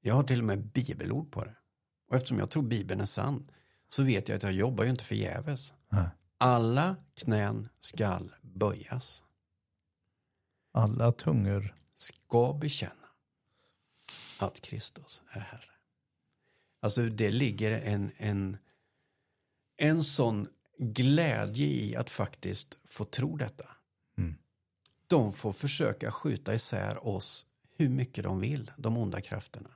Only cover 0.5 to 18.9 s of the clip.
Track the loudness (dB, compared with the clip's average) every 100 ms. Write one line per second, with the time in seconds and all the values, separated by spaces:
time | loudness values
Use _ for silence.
0.5 | 0 0 -2 -2 -4 -2 -2 -4 -8 -10
1.5 | -12 _ _ _ _ _ 0 2 -2 0
2.5 | 0 0 0 -2 -2 -2 0 -2 -4 -8
3.5 | -20 _ _ _ 2 4 4 2 -2 0
4.5 | 2 0 2 0 0 -2 -2 -2 -4 -4
5.5 | -6 -8 -14 _ 2 2 -4 _ _ 4
6.5 | 6 4 4 2 0 -8 -8 0 2 2
7.5 | -2 -6 _ -8 0 0 0 -6 -14 -18
8.5 | 0 0 0 -6 -6 -6 -10 _ _ _
9.5 | _ _ _ _ _ _ _ _ _ _
10.5 | _ _ 2 2 4 2 2 2 2 2
11.5 | 0 -2 -10 _ _ -10 -10 _ 2 4
12.5 | 0 -4 -4 -6 -10 -20 _ _ _ _
13.5 | _ _ _ _ _ -14 -12 -16 -4 -4
14.5 | -4 -12 -8 -10 -12 -18 -18 _ -12 -12
15.5 | -14 -20 _ _ _ _ _ _ _ _
16.5 | _ _ _ 0 2 0 2 2 4 0
17.5 | 2 0 0 0 0 -2 -2 -2 0 -2
18.5 | -4 _ _ _